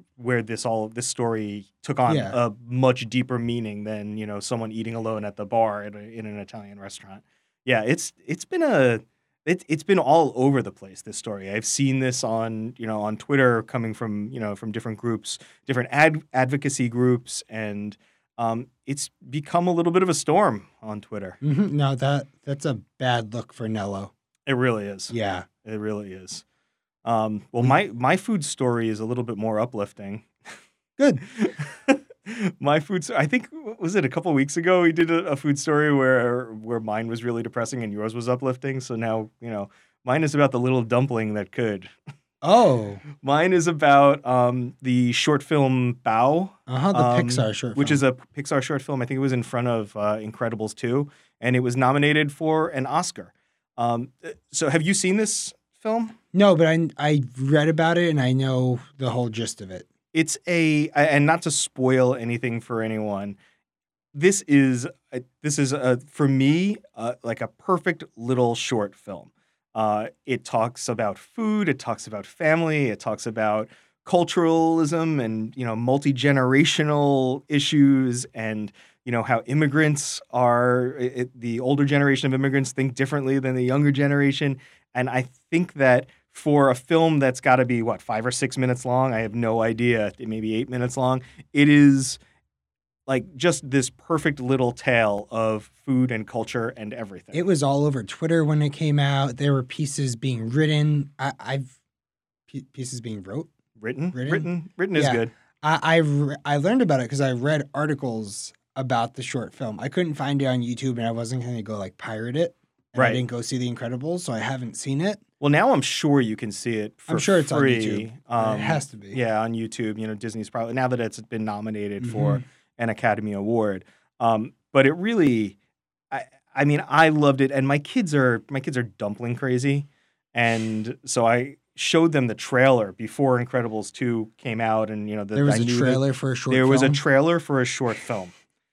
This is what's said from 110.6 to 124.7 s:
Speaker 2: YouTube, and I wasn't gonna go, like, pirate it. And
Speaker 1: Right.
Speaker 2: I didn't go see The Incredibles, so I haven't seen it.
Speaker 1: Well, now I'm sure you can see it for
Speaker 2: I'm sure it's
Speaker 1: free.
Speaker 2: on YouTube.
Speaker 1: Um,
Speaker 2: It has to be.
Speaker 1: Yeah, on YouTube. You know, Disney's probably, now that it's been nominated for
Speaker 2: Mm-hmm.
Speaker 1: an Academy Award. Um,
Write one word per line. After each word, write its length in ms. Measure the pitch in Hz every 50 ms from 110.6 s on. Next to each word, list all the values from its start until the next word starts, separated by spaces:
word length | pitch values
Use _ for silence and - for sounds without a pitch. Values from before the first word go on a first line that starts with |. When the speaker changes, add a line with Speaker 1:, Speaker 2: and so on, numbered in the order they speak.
| 120
Speaker 2:
YouTube, 360 | 120 120 117 135 131 120 120
and 80 | 117
I 40 | 113
wasn't 320 | 113 113 117 113 131 127 120
gonna 200 | 123 123 117 104
go, 140 | 104 110
like, 220 | 104 98 92 - -
pirate 380 | - 117 110 107 113 120 127
it. 180 | 151 170 170 - _ _ _ _ _ _ _ -
And 80 | 123
Speaker 1:
Right. 80 | 131 113
Speaker 2:
I 20 | 113
didn't 140 | 127 123 120
go 100 | 120 120
see 160 | 117 - 135 127
The 120 | 123 123 120
Incredibles, 480 | 120 123 117 127 123 135 160 175 180
so 120 | 175 - 123
I 60 | -
haven't 380 | - - 135 127 127 113 -
seen 240 | - - 135 135 143
it. 180 | 170 202 208 - _ _ _ _
Speaker 1:
Well, 100 | 147 147
now 220 | 147 156 208 262 247
I'm 80 | 143
sure 400 | - - - - - 151 143 139
you 160 | 123 110 110
can 160 | - 120 110 98
see 220 | - - 123 113
it 160 | 107 104 110 - _
for 140 | - - 160
Speaker 2:
I'm 40 | 160
sure 200 | 143 - 196 170
it's 120 | 147 147
Speaker 1:
free. 260 | 156 147 139 131 123
Speaker 2:
on 60 | 113 110
YouTube. 300 | 107 104 104 110 113 117 - _ -
Speaker 1:
Um, 280 | 120 117 113 110 107
Speaker 2:
It 40 | 107
has 260 | 107 107 160 147 143 -
to 80 | - 107
be. 100 | 98 98
Speaker 1:
Yeah, 320 | 101 131 120 113 110 107
on 140 | 110 113 117
YouTube. 440 | 113 113 110 - - 117 107 104 110
You 80 | 110
know, 80 | 110 107
Disney's 360 | 104 117 113 107 113 107 -
probably, 240 | - 120 113 117 117
now 120 | 131 127 127
that 120 | 127 120
it's 180 | 113 110 - -
been 240 | 110 - 117 110 110
nominated 600 | 107 104 104 107 110 110 104 104 101 101 101 123 117
for 240 | 110 107 143 143 139
Speaker 2:
Mm-hmm. 100 | 127 - - _ _ _ _ _ -
Speaker 1:
an 100 | 120 113
Academy 420 | 107 - - 113 104 107 107 104 101
Award. 520 | 98 101 107 117 117 107 104 98 92 - - _ _ _ _ _ -
Um, 340 | 123 113 113 107 110 - - _ _ _